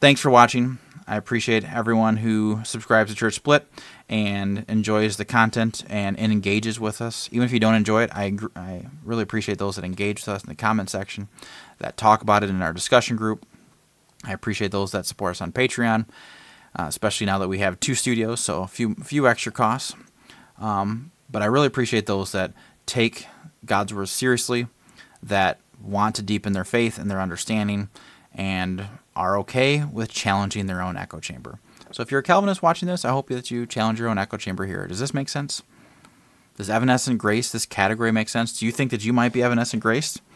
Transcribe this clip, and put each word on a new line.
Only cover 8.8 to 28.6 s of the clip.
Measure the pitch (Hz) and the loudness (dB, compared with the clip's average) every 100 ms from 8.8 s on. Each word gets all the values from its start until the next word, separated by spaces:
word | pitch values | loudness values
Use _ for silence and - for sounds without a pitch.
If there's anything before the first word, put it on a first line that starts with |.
| 127 143 | -12 -14
really | 101 117 | -6 -4
appreciate | 104 110 104 98 | -2 -2 -2 -2
those | 101 98 | -4 -4
that | |
engage | 92 92 101 104 | -6 -4 -4 -4
with | - | -6
us | 98 | -8
in | - | -8
the | |
comment | 151 110 110 98 | -4 0 0 0
section, | 101 98 - 101 - - - - - | -6 -8 -10 -14 -16 -20 -20 -20 -10
that | - - | -10 2
talk | 110 107 | 4 6
about | 107 104 | 6 4
it | 101 | 4
in | 95 | 0
our | 85 | -2
discussion | 87 - 123 - 113 | -4 4 4 4 0
group. | 110 107 - - _ _ _ _ _ _ | -2 -4 -8 -20 _ _ _ _ _ _
I | - | -10
appreciate | 95 - 98 101 | -6 -4 -2 -2
those | 98 98 | -2 -2
that | 101 87 | -4 -6
support | - 95 | -4 -4
us | 90 | -4
on | 87 | -4
Patreon, | 123 127 - 117 110 110 - - - - - - - | 0 0 2 2 2 -2 -10 -20 -20 -20 -20 -14 -8
uh, | |
especially | 78 - 107 - 101 | -6 -4 -2 -2 -2
now | 98 | 0
that | 92 | -2
we | 95 | 0
have | 98 90 | -2 0
two | - | -2
studios, | 123 127 117 110 117 | -2 0 0 0 -2
so | - 82 | -4 -4
a | 92 | -4
few, | - 113 | -2 -2
few | 101 - 143 131 | -4 -4 2 4
extra | 117 113 | 2 0
costs. | - 110 127 - - - _ - - - - | 0 0 0 -6 -12 -18 _ -20 -20 -20 -8
Um, | 107 101 101 113 147 - - | -4 -2 -2 -4 -10 -20 -8
but | 104 | -2
I | 104 | 2
really | 135 143 | 4 2
appreciate | - 117 113 101 | 2 0 0 0
those | 98 95 | -2 -2
that | 98 90 - - _ - | -2 -4 -6 -20 _ -6
take | 127 113 - - - - _ | 0 0 -2 -14 -20 -20 _
God's | - 101 101 | -2 0 0
word | 104 95 | -4 -6
seriously, | - 131 120 - 123 120 _ _ - - _ | 0 2 2 0 -2 -4 _ _ -20 -20 _
that | 107 101 92 - _ - | -2 2 2 0 _ -18
want | 101 101 107 110 | -4 0 0 0
to | |
deepen | 101 104 104 | -2 -2 -2
their | 98 | -4
faith | 90 120 117 - | 0 0 0 -2
and | 98 | -4
their | 98 | -4
understanding, | 95 85 - 110 104 101 98 - - - _ | -4 -6 -4 -2 0 -2 -6 -12 -20 -20 _
and | - 98 92 | -8 -4 -2